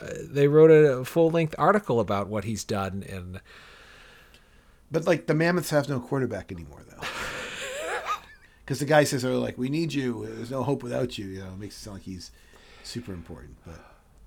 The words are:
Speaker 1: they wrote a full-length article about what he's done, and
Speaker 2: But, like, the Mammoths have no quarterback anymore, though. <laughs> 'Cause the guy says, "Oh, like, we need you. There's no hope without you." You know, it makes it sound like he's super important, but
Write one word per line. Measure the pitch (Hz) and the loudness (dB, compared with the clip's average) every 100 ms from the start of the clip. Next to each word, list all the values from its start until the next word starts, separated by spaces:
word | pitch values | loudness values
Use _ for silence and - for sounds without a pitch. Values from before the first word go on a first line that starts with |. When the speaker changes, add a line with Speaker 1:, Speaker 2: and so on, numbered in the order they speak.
| - - | -12 -12
Speaker 1:
they | - 143 143 | -6 2 6
wrote | 151 160 | 8 10
a | 156 151 127 127 | 10 8 4 -2
full-length | 170 165 165 160 - | 2 4 4 0 2
article | 151 208 - 117 | 4 4 2 0
about | 101 101 98 | 2 0 -2
what | 107 101 | -4 -4
he's | 104 | -6
done, | - 104 95 95 - | -4 -4 -4 -6 -10
and | 95 90 92 - - - - - - - - - - _ _ _ _ - | -12 -10 -14 -16 -20 -20 -20 -20 -20 -20 -20 -20 -20 _ _ _ _ -4
Speaker 2:
But, | 160 165 | -2 2
like, | 165 - | 0 2
the | |
Mammoths | 156 165 180 147 | 2 2 2 2
have | 151 139 | 0 0
no | 135 | -4
quarterback | - 139 127 98 - | -4 -2 -2 -4 -10
anymore, | 90 78 71 - | -12 -14 -18 -20
though. | - | -14
<laughs> | - - - - - - 539 539 640 - - 1077 - - - _ - | -12 -8 -10 -10 -12 -10 -10 -8 -8 -8 -6 -8 -8 -20 -20 _ -8
'Cause | 135 | -4
the | 143 | 2
guy | 151 | 4
says, | 147 139 127 | 4 2 -2
"Oh, | 123 | -2
like, | 117 113 | -4 -4
we | 127 | -4
need | 151 165 | -2 -2
you. | 143 127 113 107 110 | -2 -4 -6 -8 -10
There's | 113 | -8
no | 135 | -4
hope | 120 131 | -2 -2
without | 123 123 123 - | -2 -4 -4 -6
you." | 98 | -10
You | 95 | -10
know, | 95 | -12
it | 92 | -12
makes | 104 - | -14 -14
it | |
sound | 107 98 | -14 -14
like | |
he's | 95 92 - - - - - - | -12 -12 -14 -20 -20 -20 -20 -20
super | - 117 - | -14 -12 -10
important, | 90 80 76 76 - - | -14 -14 -16 -18 -20 -20
but | 80 - _ _ _ | -20 -20 _ _ _